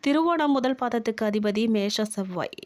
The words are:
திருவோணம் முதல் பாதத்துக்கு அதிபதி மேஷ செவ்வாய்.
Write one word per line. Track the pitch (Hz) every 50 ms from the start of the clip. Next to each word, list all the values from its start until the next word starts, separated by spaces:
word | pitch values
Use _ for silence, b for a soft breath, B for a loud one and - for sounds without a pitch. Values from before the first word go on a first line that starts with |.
| -
திருவோணம் | 285 285 311 330 339 339 320 302 294
முதல் | 277 269 247 254 269 262
பாதத்துக்கு | 254 240 240 240 226 233 214 -
அதிபதி | 220 214 202 214 208 214 202 214 226 226
மேஷ | 220 208 196 208 208 - 214
செவ்வாய். | 208 - - 190 190 180 175 147 - - - -